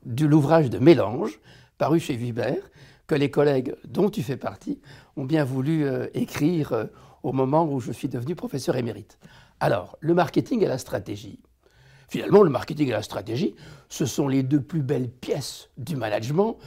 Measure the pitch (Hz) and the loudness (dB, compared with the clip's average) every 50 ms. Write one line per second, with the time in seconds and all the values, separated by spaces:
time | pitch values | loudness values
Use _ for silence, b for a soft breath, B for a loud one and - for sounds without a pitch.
0 | - 131 117 123 156 147 147 156 135 135 160 165 151 117 104 92 123 160 165 120 | -12 -6 -2 0 4 6 6 6 6 6 6 4 4 4 2 4 8 8 8 8
1 | 98 101 120 - 214 - - - b b b b b b b b 135 131 165 170 | 6 0 -2 -4 -4 -6 -8 -10 b b b b b b b b 0 2 2 2
2 | - - 135 110 123 123 113 117 113 117 - 381 - - b b b b b b | 0 -2 -4 -4 -4 -4 -4 -4 -4 -2 -4 -4 -6 -10 b b b b b b
3 | b b 160 143 143 135 - 147 147 147 139 131 127 - - - - - 113 - | b b 0 0 0 2 2 2 4 4 4 2 0 -2 -6 -10 -12 -6 -2 0
4 | 185 202 - - 123 135 131 - - - 101 - - - - - b b b b | 0 0 0 -2 -6 -6 -6 -6 -8 -10 -10 -10 -8 -10 -10 -10 b b b b
5 | b b b b 135 131 160 156 143 123 135 131 131 151 165 156 147 139 127 - | b b b b -4 0 0 0 0 0 0 -2 -2 -2 -2 -2 -2 -2 -2 -4
6 | - - - - 247 - - - 143 170 180 160 139 - 127 110 110 - b b | -6 -6 -6 -6 -6 -6 -4 0 0 0 2 0 0 0 -2 -2 -2 -4 b b
7 | b b b b b 135 131 131 131 131 147 160 170 151 139 131 117 147 123 - | b b b b b -2 0 0 2 2 2 2 2 2 0 -4 -4 -6 -8 -8
8 | - 135 120 123 120 143 175 - - 240 - 135 - 175 - 131 117 113 104 104 | -8 -6 -6 -6 -6 -6 -6 -6 -8 -8 -8 -6 -2 -2 -2 0 -2 -4 -6 -8
9 | 104 - _ _ b b b b b b b b - 147 127 92 87 - - - | -12 -18 _ _ b b b b b b b b -2 0 0 -2 -4 -8 -12 -6
10 | - 151 175 180 170 127 - 170 - - 262 226 180 139 131 120 - - - 110 | -2 0 2 2 2 0 0 -2 -2 0 0 0 0 0 -2 -2 -6 -6 -8 -8
11 | - - 104 101 110 98 - - _ _ _ _ b b b b b b b b | -6 -8 -10 -12 -12 -14 -18 -18 _ _ _ _ b b b b b b b b
12 | b b - - 107 - 175 208 208 160 127 101 - - 151 147 147 127 113 104 | b b -8 -6 0 6 8 8 8 8 4 0 -4 -6 -4 -2 0 0 0 -2
13 | 101 - - 101 98 - 110 135 196 - - b b b b b b b - - | -4 -6 -8 -10 -8 -6 -4 -2 -2 -2 -4 b b b b b b b -6 -4
14 | 160 120 - - 151 139 131 135 131 127 151 147 123 - - 160 135 123 147 127 | -4 -2 0 0 0 2 2 0 2 2 0 0 0 -2 -4 -4 -2 -2 -2 -2
15 | 127 120 - _ - - 202 147 117 - - - - - _ - 117 - 165 127 | -4 -6 -8 _ -8 -6 -6 -6 -6 -8 -12 -16 -18 -20 _ -12 -8 -8 -6 -4
16 | 110 107 - 113 113 123 151 175 208 226 240 - b | -4 -2 -2 -2 -2 -2 0 0 0 0 -2 -6 b